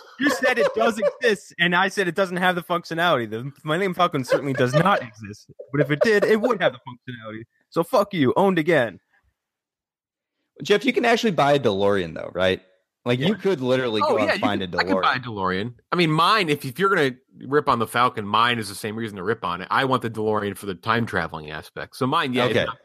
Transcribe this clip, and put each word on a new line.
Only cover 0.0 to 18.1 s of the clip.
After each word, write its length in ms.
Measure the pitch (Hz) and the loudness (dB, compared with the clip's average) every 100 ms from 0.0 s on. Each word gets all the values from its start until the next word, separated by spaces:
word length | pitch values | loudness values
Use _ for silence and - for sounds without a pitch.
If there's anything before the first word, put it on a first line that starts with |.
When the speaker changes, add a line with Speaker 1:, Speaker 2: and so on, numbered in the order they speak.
| - - | -6 -4
Speaker 1:
you 80 | 277 | -2
said 280 | - - 240 | 0 0 2
it 160 | 571 | 0
does 240 | - 233 214 | 2 0 0
exist, 560 | 571 - 240 202 - - | -2 0 -2 -2 -4 -2
and 160 | 175 | 2
I 140 | 180 196 | 2 2
said 180 | 208 180 | 0 -2
it 80 | |
doesn't 220 | 165 190 180 | 0 -2 2
have 180 | 185 | 0
the 80 | 180 | 0
functionality. 680 | - 175 - 165 175 143 113 | -2 -4 -4 -2 2 2 -2
The 200 | 110 135 - | -6 -10 -12
Millennium 300 | 151 156 196 | -4 -2 -2
Falcon 300 | 180 175 147 | 0 0 0
certainly 280 | 123 - 139 | 0 -2 0
does 220 | 131 123 | 0 2
not 260 | 147 180 202 | 2 2 2
exist. 480 | 120 110 104 107 _ - - | -2 -16 -16 -16 _ -20 -8
But 80 | 139 | -2
if 100 | 143 | 0
it 100 | 147 | 2
did, 200 | 233 208 | 2 4
it 160 | 196 214 | 4 2
would 220 | 233 214 | 2 0
have 140 | 165 | 0
the 60 | 120 - | -2 -18
functionality. 580 | 120 - 120 110 110 113 _ _ | -18 -14 -14 -12 -14 -16 _ _
So 120 | 160 | -4
fuck 300 | 170 247 202 | 0 2 2
you. 220 | 180 127 - | 2 2 4
Owned 220 | 196 175 | 2 2
again. 420 | 156 156 113 90 _ _ _ _ _ _ _ _ _ _ _ _ _ _ _ - | 2 2 2 -4 _ _ _ _ _ _ _ _ _ _ _ _ _ _ _ -10
Speaker 2:
Jeff, 220 | 147 208 | 2 2
you 80 | 262 | 2
can 140 | 240 233 | 2 2
actually 240 | 233 226 | 2 2
buy 240 | 156 143 | 2 4
a 40 | 147 | 4
DeLorean, 560 | 120 98 101 101 85 | 2 2 2 2 -2
though, 160 | 76 - | -8 -8
right? 260 | 85 92 95 _ _ _ _ 120 | 0 2 0 _ _ _ _ -2
Like, 120 | 127 | 0
you 100 | 165 | 0
Speaker 1:
Yeah. 60 | 202 | 0
Speaker 2:
could 260 | 190 170 | 0 0
literally 400 | 127 131 123 110 | 0 0 0 0
Speaker 3:
Oh, 40 | - | 0
Speaker 2:
go 80 | - | 0
out 80 | 101 | 0
Speaker 3:
yeah, 60 | |
Speaker 2:
and 80 | - | 0
find 180 | 110 - | -2 -2
Speaker 3:
you 60 | 92 | -4
Speaker 2:
a 40 | |
Speaker 3:
could, 100 | - | -4
I 40 | |
could 160 | 180 190 | 0 0
buy 120 | 170 | 0
a 40 | 127 | -2
Speaker 2:
DeLorean. 60 | |
Speaker 3:
DeLorean. 500 | 127 104 92 92 113 120 - | -6 -4 -2 -2 -4 -10 -6
I 60 | 170 | 0
mean, 140 | 165 | 2
mine, 400 | 156 175 220 165 | 2 2 2 0
if, 160 | 147 135 | -2 -4
if 120 | 123 | -2
you're 120 | 190 | 0
gonna 260 | 190 139 123 _ - 117 | 2 0 -2 _ -18 -2
rip 200 | 147 143 | 0 2
on 120 | 120 | 0
the 80 | 110 | 0
Falcon, 400 | 120 123 | 2 2